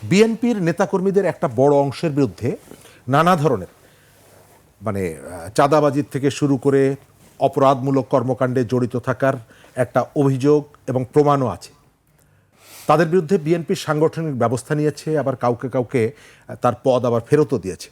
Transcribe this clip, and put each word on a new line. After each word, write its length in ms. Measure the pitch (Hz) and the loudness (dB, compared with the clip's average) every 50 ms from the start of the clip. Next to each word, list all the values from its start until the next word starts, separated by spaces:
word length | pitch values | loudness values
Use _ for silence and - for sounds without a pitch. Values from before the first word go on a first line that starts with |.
বিএনপির 540 | - 107 165 196 220 226 226 214 - 240 240 208 | -2 2 4 4 4 4 2 -2 -2 -2 0 0
নেতাকর্মীদের 640 | 175 165 165 - 196 180 - 185 180 196 185 202 190 | 0 -2 0 0 -2 0 0 -2 -2 0 0 2 0
একটা 240 | 170 151 - - 160 117 | 0 -2 -2 -4 -4 0
বড় 180 | 113 135 143 147 | 2 4 4 4
অংশের 360 | 143 143 139 127 - - 170 | 4 2 0 -4 -4 -4 -2
বিরুদ্ধে 440 | 139 143 139 110 87 - 98 127 190 - - - - - - - - - _ - | 0 0 0 -2 -2 -4 -6 -6 -6 -6 -12 -20 -20 -20 -20 -20 -20 -18 _ 0
নানা 260 | 131 147 160 175 185 | 2 2 4 4 2
ধরনের, 360 | 165 139 156 131 98 90 - _ _ _ _ _ _ _ _ _ _ _ _ _ - _ _ _ _ _ _ _ _ | 2 2 0 0 -2 -4 -12 _ _ _ _ _ _ _ _ _ _ _ _ _ -20 _ _ _ _ _ _ _ _
মানে, 200 | 101 110 101 98 95 87 80 | -8 -6 -4 -4 -4 -4 -6
আহ, 340 | 73 67 67 - - - 95 107 | -8 -14 -16 -14 -14 -14 -6 0
চাঁদাবাজির 540 | - 143 139 151 151 143 147 131 147 139 - | 2 2 4 4 2 2 2 0 -2 -6 -6
থেকে 160 | - 139 127 143 | -6 -2 -2 -2
শুরু 260 | 123 - 147 143 143 | -2 0 0 0 0
করে 260 | 123 - 143 135 139 135 135 139 - - _ _ _ _ - _ _ | 0 0 2 2 2 2 0 -2 -6 -12 _ _ _ _ -20 _ _
অপরাধমূলক 640 | 139 135 - 143 135 135 139 131 127 139 139 135 123 - | -2 -2 0 2 2 2 2 2 0 -2 0 -2 0 0
কর্মকাণ্ডে 540 | - 135 117 127 127 - 131 127 127 131 127 | -2 -2 0 -2 -2 -2 -2 -2 0 -2 -2
জড়িত 300 | 101 127 123 123 113 - | 0 0 -2 -2 -2 -4
থাকার 400 | 123 - - 127 - - 135 131 127 113 _ - _ - - _ | -6 -4 -4 -4 -2 0 -2 -2 -2 -8 _ -20 _ -20 -14 _
একটা 240 | - 127 - _ 127 - - - | -4 -4 0 _ -2 -2 -2 -2
অভিযোগ 440 | 156 143 139 135 131 120 143 147 151 147 - - _ _ | 0 0 2 0 2 2 2 2 2 0 -4 -18 _ _
এবং 180 | - 127 127 127 - | -6 -4 -4 -4 0
প্রমাণও 340 | - 147 147 143 143 139 131 | 2 2 4 4 4 2 0
আছে। 260 | 113 85 - - - _ _ _ _ _ _ _ _ _ _ _ _ _ _ _ _ _ _ _ - - - - | -2 -4 -8 -12 -20 _ _ _ _ _ _ _ _ _ _ _ _ _ _ _ _ _ _ _ -20 -20 -16 0
তাদের 220 | - 151 151 175 160 | 2 2 2 2 2
বিরুদ্ধে 240 | 165 185 170 143 196 190 | 2 0 0 0 -2 -2
বিএনপির 460 | 147 156 170 170 160 - 190 - - | 0 0 -2 -2 -2 -4 -6 -6 -4
সাংগঠনিক 480 | - 151 151 156 160 - 160 165 156 143 117 | -4 -2 0 0 0 -2 -4 -6 -6 -2 -2
ব্যবস্থা 340 | 120 117 120 120 - - 156 | -2 0 -2 -4 -4 -4 -4
নিয়েছে, 340 | 147 151 151 143 - - 156 156 147 | -2 -2 -2 -4 -4 -8 -4 -4 -2
আবার 180 | 127 135 127 | -2 -4 -4
কাউকে 320 | - - 123 120 117 - 127 | -2 -2 -2 -2 -2 -6 -6
কাউকে, 340 | - 131 120 - - 127 110 110 | -4 -4 -4 -2 -2 -2 -2 -2
আহ, 460 | - - - - - _ _ - 120 - | -4 -10 -20 -20 -20 _ _ -18 -16 -2
তার 120 | - 123 120 - _ | -2 -2 -2 0 _
পদ 160 | 135 123 127 120 | 0 0 2 0
আবার 180 | 123 117 117 110 - | 0 -2 -2 0 0
ফেরতও 300 | 143 147 151 117 127 113 | 2 2 2 0 -2 -6
দিয়েছে। 300 | 87 95 85 - - - | -4 -8 -10 -10 -14 -20